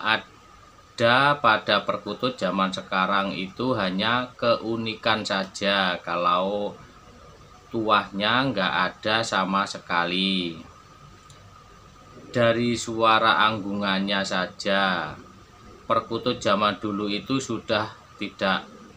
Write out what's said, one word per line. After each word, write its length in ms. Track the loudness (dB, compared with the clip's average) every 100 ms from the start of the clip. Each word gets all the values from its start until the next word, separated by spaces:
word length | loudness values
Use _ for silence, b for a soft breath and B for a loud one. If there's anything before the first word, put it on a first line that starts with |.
ada 1400 | 0 -2 -2 -20 -20 -20 -20 -20 -18 0 4 6 4 4
pada 400 | 4 2 4 0
perkutut 560 | 2 -4 -4 -4 -6 -4
zaman 320 | -4 0 -2
sekarang 640 | -2 -4 -2 0 0 -2
itu 400 | -4 -8 -4 -2
hanya 560 | 0 -2 0 0 -2 -4 -4
keunikan 880 | 0 0 0 -4 -4 -2 0 0 0
saja. 720 | -2 -4 -4 0 2 2 0 -4
Kalau 720 | -2 2 2 0 -2 -6 -10 -20 -20 -20 -20 -20 -20 -20 -20 -8
tuahnya 760 | -4 2 2 2 -2 2 2 2
nggak 200 | 0 0 2 -2
ada 340 | -2 -2 0 0
sama 400 | 0 0 0 -2
sekali. 960 | -6 -4 0 0 0 0 0 -4 -8 -16 -20 -20 -20 -20 -20 -20 -20 -20 -20 -20 -20 -20 -20 -20 -20 -8
Dari 460 | 2 2 2 0 -2
suara 640 | -4 0 4 6 4 4 2
anggungannya 720 | 0 -4 -4 0 0 0 -2
saja, 920 | -2 -2 -4 -4 0 2 2 0 -4 -10 -18 -20 -20 -20 -20 -18 -2
perkutut 480 | -2 -2 -6 -4 -2
zaman 380 | 0 2 2 0
dulu 320 | -4 -4 -2
itu 320 | -4 -2 -4
sudah 500 | -2 -8 -2 -2 -2 -10 -20 -12
tidak 420 | -12 -4 0 0 -4 -20 -20